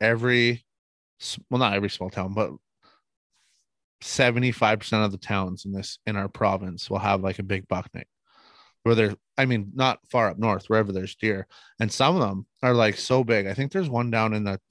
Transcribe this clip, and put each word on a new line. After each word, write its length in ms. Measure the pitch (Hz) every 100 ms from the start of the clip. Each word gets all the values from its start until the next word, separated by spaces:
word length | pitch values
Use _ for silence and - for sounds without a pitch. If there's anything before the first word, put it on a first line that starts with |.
every 640 | 110 117 123 120 120 117 _ _ _ _ _ -
s-, 180 | - - -
well, 100 | 123
not 140 | 117
every 160 | 101 101
small 200 | - 95
town, 240 | 101 95
but 180 | 101 92 - _ _ _ _ _ _ _ _ _ _ _ _ _ _
seventy-five 800 | - - 127 120 127 110 107 107
percent 240 | - 110
of 80 | 104
the 60 | 98
towns 460 | - 101 95 90 98
in 60 |
this, 260 | 98 - - -
in 120 | 104
our 100 | 98
province 600 | - 104 98 92 87 -
will 100 | 98
have, 220 | 101 98
like, 180 | 95 92
a 40 |
big 240 | 98 95 -
buck 200 | 92 -
night 140 | - - _ _ _ _ _ _ _
where 120 | 113 113
they're, 200 | 107 101 _ -
I 80 | 131
mean, 260 | 117 101
not 260 | 127 131 - -
far 200 | 123 107
up 80 | 87
north, 280 | 110 98 -
wherever 240 | 110 104
there's 240 | 95 98 -
deer. 320 | 110 98 - - - -
And 120 | 110
some 240 | - 135 180
of 60 |
them 260 | 110 98 - -
are, 120 | 127
like, 240 | 123 107 101
so 260 | - 127
big. 240 | 120 110 95
I 60 |
think 180 | 95 143
there's 180 | 190 165
one 220 | 120 120
down 220 | 113 110
in 120 | 107 101
a 140 | 95 -